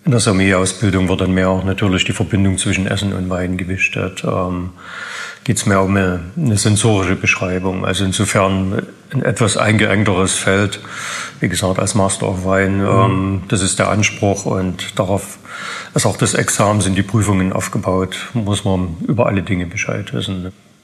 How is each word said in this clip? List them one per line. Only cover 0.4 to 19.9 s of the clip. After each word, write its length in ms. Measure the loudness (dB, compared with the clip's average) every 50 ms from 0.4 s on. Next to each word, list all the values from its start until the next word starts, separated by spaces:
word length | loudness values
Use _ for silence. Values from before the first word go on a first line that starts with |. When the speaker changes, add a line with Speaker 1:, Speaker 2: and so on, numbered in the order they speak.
| 4 4 4 4 2 0 -2 0 0 2 2 2 2 2
Speaker 1:
wird 100 | 2 0
dann 140 | 2 2 2
mehr 160 | 2 2 2
auch 120 | 2 0
natürlich 440 | 0 -2 -2 0 0 2 2 2 0
die 80 | 0 0
Verbindung 420 | -2 -2 0 2 2 2 2 2
zwischen 300 | 0 0 0 0 0 0
Essen 260 | -2 -2 -2 -2 -2
und 160 | -2 -2 -4 -2
Wein 300 | -2 -2 -2 -2 -4 -4
gewichtet. 680 | -4 -4 -2 -2 -2 -2 -2 -4 -4 -4 -6 -6 -6
Ähm, 460 | -4 -2 -2 -2 -2 -4 -4 -6 -8 -10 -14 -18 -16 -14 -14 -12 -12 -12 -12 -12 -12 -14 -8 -2
geht's 220 | -2 -2 0 2
mehr 160 | 2 2 4
um 120 | 4 4 2
eine, 260 | 2 2 2 0 -2 -6 -8 -4 -2
eine 180 | 0 2 2
sensorische 600 | 2 2 2 2 4 4 4 4 4 2 0 0
Beschreibung. 680 | 0 0 0 0 0 -2 -2 -2 -2 -2 -2 -2 -2 -2
Also 220 | -2 0 0 0
insofern 760 | 0 0 0 0 2 2 2 2 4 2 0 0 0 -2 -4 -4 -6 -14 -20 -16 -6
ein 100 | -4 -2
etwas 360 | 0 0 0 2 0 2 2 2
eingeengteres 720 | 2 4 4 4 4 4 2 2 2 2 2 2 2 0
Feld, 480 | 0 0 0 2 2 2 2 0 -2 -8 -12 -14 -12 -10 -10 -8 -8 -8 -10 -12 -6 -4
wie 100 | -2 -2
gesagt, 280 | 0 0 0 0 0 0
als 160 | 0 0 2
Master 360 | 2 2 2 0 0 -2 -2
of 160 | -2 -2 0
Wine. 360 | 0 2 2 2 2 2 0
Speaker 2:
Mhm. 300 | 2 2 4 4 4 4
Speaker 1:
Ähm, 300 | 4 2 0 0 -2 -2 -2 -2
das 120 | 0 0
ist 180 | 0 0 0 0
der 120 | 0 2
Anspruch 560 | 2 2 0 0 0 0 0 0 0 0 -2
und 520 | -2 -2 -2 -2 -2 -4 -6 -10 -6 -4 -2
darauf 380 | 0 0 0 -2 -2 -6 -14 -18 -18 -16 -14 -12 -12 -10 -10 -12 -12 -6 -4
ist 120 | 0 0
auch 100 | 0 0
das 160 | 0 0 0
Examen, 480 | 2 0 0 0 2 2 4 4 4 4
sind 160 | 2 2 2
die 60 | 0
Prüfungen 500 | 0 0 0 2 2 2 2 2 2 0
aufgebaut, 640 | 0 -2 -4 -4 -4 -4 -2 0 0 0 0 -2 -4 -10 -10 -6
muss 320 | -4 -4 -2 0 -2 0 0
man 320 | 0 0 0 0 -4 -4 -6 -4
über 200 | -2 0 0 2
alle 160 | 2 0 -2
Dinge 240 | -2 -2 -2 -2 -2
Bescheid 480 | -4 -6 -6 -6 -6